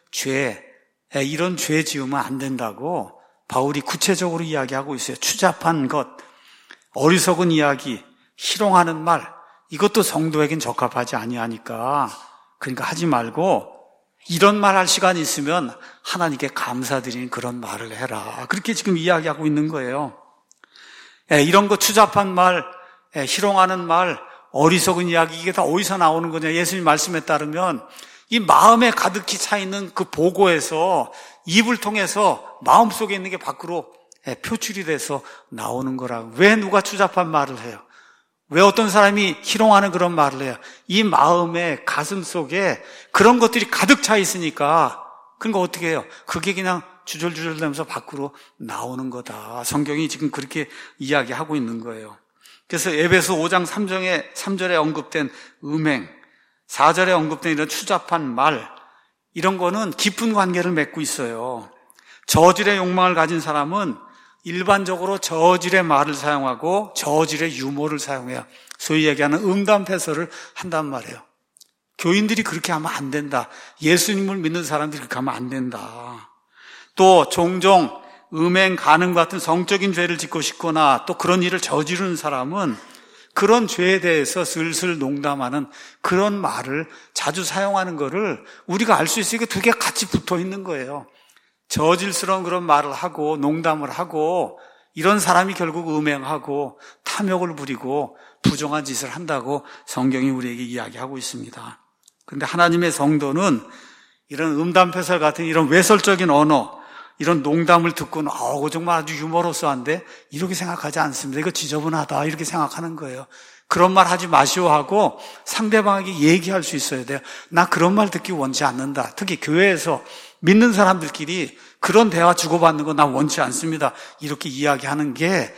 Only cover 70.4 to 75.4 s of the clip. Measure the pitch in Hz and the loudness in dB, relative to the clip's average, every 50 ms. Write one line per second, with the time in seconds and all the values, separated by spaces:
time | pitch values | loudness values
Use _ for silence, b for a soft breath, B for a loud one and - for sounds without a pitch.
70.4 | B B B - - 180 165 156 156 143 135 120 104 - 120 117 - _ _ _ | B B B -14 -10 -6 -4 -4 -4 -4 -8 -10 -12 -14 -16 -18 -20 _ _ _
71.4 | _ _ _ _ - _ _ _ _ _ _ - - 170 180 202 214 214 226 220 | _ _ _ _ -20 _ _ _ _ _ _ -4 0 2 2 2 2 2 0 0
72.4 | 214 - 156 165 - - 170 156 156 165 - - 143 135 135 147 147 143 139 127 | -2 -2 -4 -6 -4 -4 -4 -4 -4 -6 -6 -6 -6 -6 -4 -6 -4 -4 -4 -4
73.4 | 117 B B B B B B - 151 156 175 175 175 208 208 196 196 190 196 196 | -4 B B B B B B -2 2 4 4 4 2 0 -2 -2 -2 -4 -4 -4
74.4 | 165 160 165 175 165 139 151 147 151 151 151 147 127 117 - 127 131 135 120 - | -4 -4 -4 -4 -4 -4 -4 -4 -4 -4 -6 -10 -10 -8 -6 -6 -4 -4 -4 -6